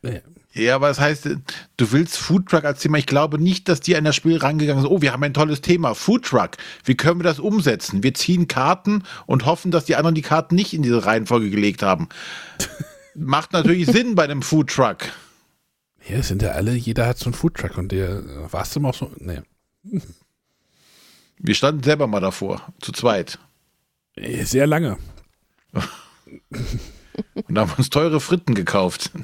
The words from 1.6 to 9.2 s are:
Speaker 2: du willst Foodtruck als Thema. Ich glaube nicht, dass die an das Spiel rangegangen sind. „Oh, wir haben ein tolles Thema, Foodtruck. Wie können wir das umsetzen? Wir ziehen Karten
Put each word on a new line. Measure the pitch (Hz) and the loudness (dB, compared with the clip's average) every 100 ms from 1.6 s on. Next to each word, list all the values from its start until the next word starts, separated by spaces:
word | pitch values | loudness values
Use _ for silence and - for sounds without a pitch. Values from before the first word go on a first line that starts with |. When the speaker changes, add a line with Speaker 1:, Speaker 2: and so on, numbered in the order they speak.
| - - | -16 -2
Speaker 2:
du | 117 | 2
willst | 131 165 - | 2 0 -4
Foodtruck | - 185 185 165 | 0 0 4 0
als | 147 143 | 0 -2
Thema. | 156 151 | 0 0
Ich | 135 | 2
glaube | 139 151 147 | 2 2 2
nicht, | 170 185 - | 0 0 0
dass | 170 | 0
die | - 170 | 2 2
an | |
das | 151 | 2
Spiel | 139 160 165 | 0 2 2
rangegangen | 147 156 151 139 | 2 0 2 2
sind. | 139 | 2
„Oh, | 185 | 2
wir | 147 | 2
haben | 123 | 0
ein | 147 | -2
tolles | 139 151 147 | 2 0 0
Thema, | - 175 160 | 2 2 2
Foodtruck. | 110 - 233 - 123 90 - - - | 0 0 0 2 0 0 -6 -18 -8
Wie | - | 0
können | 131 151 170 | 2 4 4
wir | |
das | 170 139 | 2 0
umsetzen? | 180 214 143 107 - 98 | 0 2 2 0 -2 0
Wir | 131 | 0
ziehen | 131 - 180 170 | 0 0 2 2
Karten | - 135 190 - 208 - - | 0 0 0 0 -2 -4 -18